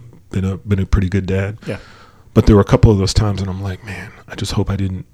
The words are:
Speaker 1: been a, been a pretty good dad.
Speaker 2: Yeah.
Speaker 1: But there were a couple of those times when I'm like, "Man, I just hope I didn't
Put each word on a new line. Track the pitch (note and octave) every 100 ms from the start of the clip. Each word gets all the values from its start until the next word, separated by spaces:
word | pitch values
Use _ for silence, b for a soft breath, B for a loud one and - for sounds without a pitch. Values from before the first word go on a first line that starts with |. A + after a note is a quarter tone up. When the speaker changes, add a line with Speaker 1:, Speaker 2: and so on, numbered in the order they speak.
| - - -
Speaker 1:
been | F#2+ F#2+
a, | F#2+
been | G#2 G2
a | F#2
pretty | - F#2
good | G2 F#2
dad. | F#2+ G2 G#2+ -
Speaker 2:
Yeah. | G2+ B B B B B
Speaker 1:
But | A2 -
there | G#2
were |
a | G2
couple | - A2+
of | G2+
those | F#2+
times | - A2 F#2+
when | G2
I'm | F#2+
like, | G2 F#2 G#2
"Man, | F#2 F#2 - -
I | -
just | -
hope | G#2 G2
I | G2
didn't | G2 F#2 -